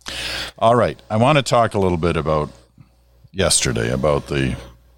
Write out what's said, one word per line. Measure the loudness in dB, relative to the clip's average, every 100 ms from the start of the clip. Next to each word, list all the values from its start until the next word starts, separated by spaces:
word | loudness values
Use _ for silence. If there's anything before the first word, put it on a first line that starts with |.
| -14 -10 -8 -8 -10 0
All | 2
right. | 4 2 -2 -4
I | 0
want | 2 2
to |
talk | 2 2 2
a | 2
little | 0 2
bit | 0 0
about | 0 -2 -2 -8 _ _ -20 _ _ _ -10
yesterday, | -2 0 0 0 -2 -2
about | 0 0 0 -2
the | -2 -2 -4 -12 -20 _